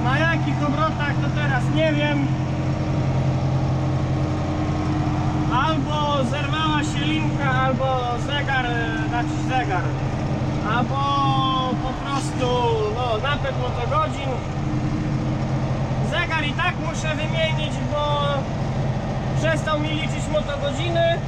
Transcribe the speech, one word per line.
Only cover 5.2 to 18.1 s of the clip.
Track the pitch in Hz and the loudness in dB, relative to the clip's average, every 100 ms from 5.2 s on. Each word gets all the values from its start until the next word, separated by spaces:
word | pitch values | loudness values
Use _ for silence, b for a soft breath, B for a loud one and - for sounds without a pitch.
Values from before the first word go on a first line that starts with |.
| - - - 247 294 | 0 0 0 2 2
Albo | 311 269 302 294 285 | 0 0 0 0 2
zerwała | 262 285 294 302 311 302 | 0 0 0 0 0 0
się | 294 - 302 | 0 0 0
linka, | 311 311 302 277 | 0 0 0 0
albo | 262 262 254 262 262 247 240 - | 2 2 2 2 0 0 -2 -2
zegar, | 285 269 269 247 | -2 0 0 0
e, | 240 233 311 302 | -2 -2 -2 -2
znaczy | - 302 - - | 0 0 -2 0
zegar, | 254 233 185 - - - - - - - - 202 233 | 0 0 0 0 -2 -2 -2 -2 0 0 0 0 0
albo | 240 226 277 277 269 269 262 262 254 254 | 2 0 0 2 2 2 2 0 0 0
po | 254 254 269 | -2 -4 -4
prostu, | 269 - - 247 247 240 226 214 220 | -2 -2 0 0 2 2 2 0 0
no, | 247 214 262 | -2 0 0
napęd | 294 277 254 | 0 0 -2
motogodzin. | 247 - 233 294 302 254 - 254 - - - - - - - - - - - - - - - - - | -2 -2 0 0 0 -2 -2 -4 -4 -2 -2 0 0 0 0 0 0 0 0 0 0 -2 -2 0 0
Zegar | 311 339 320 294 | 0 0 0 -2
i | |
tak | 294 349 - 311 | 0 0 0 -2
muszę | 311 311 294 | -2 -2 -2
wymienić, | - 320 320 311 302 269 254 | 0 0 2 0 -2 -2 0
bo | 294 294 | 0 0